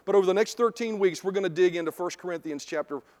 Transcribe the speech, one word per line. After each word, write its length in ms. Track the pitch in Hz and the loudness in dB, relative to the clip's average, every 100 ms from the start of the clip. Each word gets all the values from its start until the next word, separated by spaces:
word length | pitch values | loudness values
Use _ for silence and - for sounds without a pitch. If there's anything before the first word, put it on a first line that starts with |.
| - | 2
but 80 | |
over 140 | 196 185 | 4 4
the 60 | 190 | 2
next 220 | 220 - | 0 0
thirteen 420 | 240 - 233 214 | -2 0 -6 0
weeks, 240 | 190 160 | 0 0
we're 80 | 190 | -4
gonna 180 | 196 190 | -2 -2
dig 260 | 156 180 170 | 2 2 2
into 160 | 165 | -6
First 280 | - 175 - | -4 -6 -6
Corinthians 460 | 180 170 160 143 - | -10 -8 -8 -10 -6
chapter 360 | 156 143 143 - _ | -6 -6 -8 -12 _